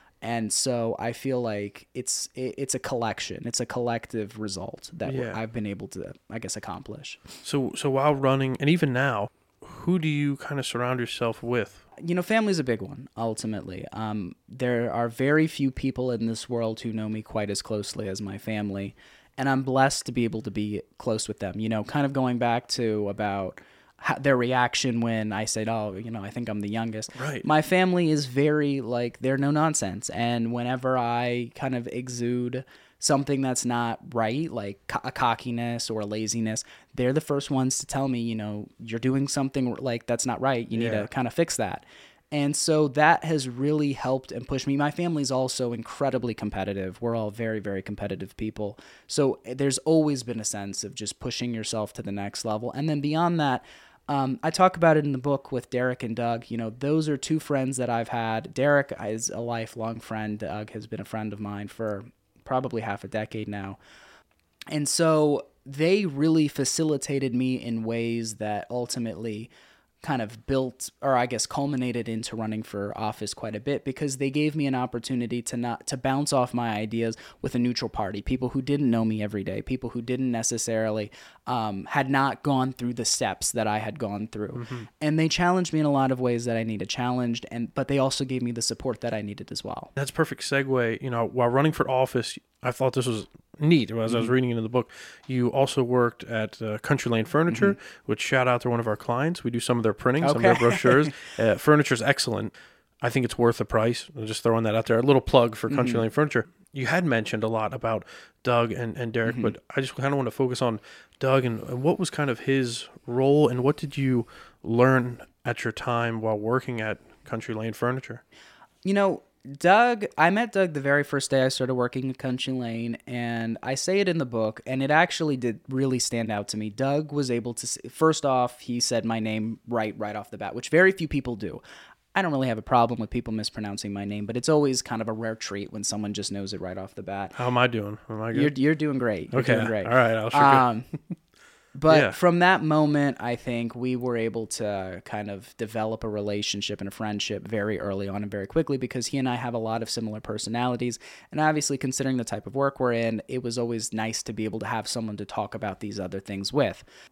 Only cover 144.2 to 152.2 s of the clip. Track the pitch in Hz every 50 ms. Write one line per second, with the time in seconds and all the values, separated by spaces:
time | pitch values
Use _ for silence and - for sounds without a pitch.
144.2 | 113 113 98 113 110 104 - - 113 104 101 95 95 95 90 92 - - - 104
145.2 | 104 101 101 95 107 - - - 117 104 113 113 107 110 113 110 - 110 104 104
146.2 | 101 104 101 104 104 - - 101 - - 107 - 101 98 - - 113 107 104 101
147.2 | - - 107 - - 104 113 107 101 110 104 - - 101 95 98 101 98 98 104
148.2 | 104 101 104 101 98 - - 165 156 - 143 127 127 120 - 127 120 - - 139
149.2 | 131 127 120 117 127 120 117 117 113 110 113 113 113 - - 120 113 107 107 110
150.2 | - - 104 110 - 107 113 120 123 127 123 117 120 123 113 - - - - -
151.2 | - - - 151 156 156 156 151 143 - 139 127 - 131 127 - 131 131 131 123